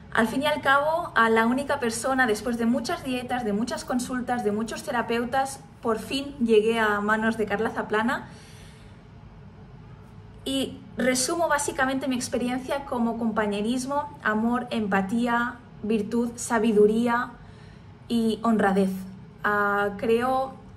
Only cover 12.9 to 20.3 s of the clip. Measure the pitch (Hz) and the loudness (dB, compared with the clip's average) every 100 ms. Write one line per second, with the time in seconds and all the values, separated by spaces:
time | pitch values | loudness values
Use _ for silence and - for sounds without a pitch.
12.9 | 247 233 226 233 208 208 202 208 254 254 | -2 0 0 0 0 0 0 0 -2 -2
13.9 | 285 294 - 214 214 233 240 233 233 214 | -4 -4 -4 -2 2 2 0 -2 -4 0
14.9 | 196 190 233 240 240 240 254 - - 208 | 0 0 0 0 0 -2 -6 -18 -10 -2
15.9 | 220 196 233 240 - - 240 220 202 208 | 0 0 -2 -2 -4 -2 2 4 6 6
16.9 | 226 240 233 - - - - - - - | 6 2 0 -2 -10 -20 -20 -20 -20 -20
17.9 | - - 233 226 214 233 214 196 190 190 | -20 -4 0 0 0 2 4 4 4 2
18.9 | - - - - - - 208 202 202 202 | 0 -10 -14 -18 -6 -2 0 2 2 0
19.9 | 190 226 226 254 | -2 2 2 4